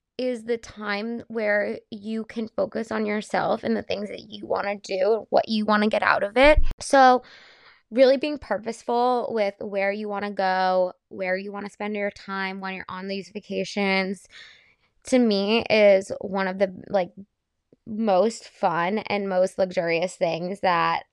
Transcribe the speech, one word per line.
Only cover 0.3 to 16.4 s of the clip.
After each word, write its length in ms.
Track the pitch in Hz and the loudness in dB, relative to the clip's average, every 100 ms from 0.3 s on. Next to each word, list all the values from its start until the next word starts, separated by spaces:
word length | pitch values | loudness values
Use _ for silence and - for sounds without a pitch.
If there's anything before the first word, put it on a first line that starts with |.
| 240 226 | -4 -4
the 120 | 233 | -6
time 680 | - - 208 202 226 233 - | -8 -12 -6 -4 -4 -8 -8
where 520 | 226 214 208 208 226 - | -4 0 0 0 -6 -10
you 320 | 214 202 220 220 | -14 -8 -8 -8
can 220 | 233 220 | -8 -6
focus 420 | - 196 220 226 | -4 -4 -4 -6
on 140 | 220 214 | -4 -2
yourself 580 | 214 208 180 160 220 | -2 -2 -2 0 0
and 120 | - 220 | 0 -2
the 60 | |
things 260 | - 196 202 | -2 -6 -6
that 200 | - 220 | -10 -14
you 160 | 208 214 | -12 -6
wanna 320 | - 196 202 | -4 -2 -6
do 360 | - 190 196 | -6 -2 2
and 120 | 220 - | 0 0
what 200 | - - | 0 0
you 160 | 220 214 | -2 0
wanna 220 | 208 214 | 2 2
get 160 | 214 | 2
out 200 | - - | 2 2
of 140 | 202 226 | 2 4
it. 240 | 285 302 - - | 6 8 6 2
So 440 | - 269 262 247 - - - - - _ - | 2 6 8 6 2 -20 -20 -20 -20 _ -4
really 240 | 220 254 269 | 4 6 4
being 220 | 302 294 | 0 -6
purposeful 880 | - 202 226 226 - 240 247 247 - | -6 -6 -6 -10 -4 0 0 0 -2
with 240 | 226 202 - | -2 -2 -4
where 320 | 208 196 196 | -8 -4 -2
you 160 | 208 208 | -2 -6
wanna 240 | 202 208 | -6 -6
go, 640 | 202 190 185 185 185 180 - _ | -2 0 2 2 2 0 -4 _
where 260 | 214 185 185 | -8 -4 -4
you 160 | 202 | -4
wanna 180 | 202 202 | -10 -12
spend 260 | - 208 208 | -8 -8 -4
your 160 | 202 | -4
time 500 | - - 196 190 190 | -6 -10 -6 -6 -6
when 140 | 190 185 | -10 -10
you're 100 | - | -10
on 220 | 185 196 | -12 -8
these 200 | 196 180 | -8 -10
vacations, 960 | 208 - 190 190 - 196 190 190 196 - - - - _ _ _ _ | -14 -8 -6 -6 -2 0 0 -2 -6 -12 -20 -20 -20 _ _ _ _
to 160 | - 254 | 0 2
me 460 | 233 196 196 226 - | 4 2 2 0 2
is 440 | 220 202 190 190 - | 4 6 6 2 -8
one 260 | 202 196 | -6 -4